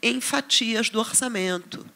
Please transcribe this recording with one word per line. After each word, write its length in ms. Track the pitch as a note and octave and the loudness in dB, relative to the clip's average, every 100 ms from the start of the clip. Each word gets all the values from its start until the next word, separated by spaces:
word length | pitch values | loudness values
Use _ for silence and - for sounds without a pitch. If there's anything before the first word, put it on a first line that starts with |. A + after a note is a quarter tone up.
em 200 | A#3 B3+ | 0 -2
fatias 680 | - C#4+ F3 - A3+ A3 A3+ | 0 -2 2 2 2 0 0
do 100 | G#3+ | 0
orçamento. 840 | A3+ - B3+ A3 F#3 F3+ F3+ - - | 2 0 0 0 0 -2 -6 -14 -16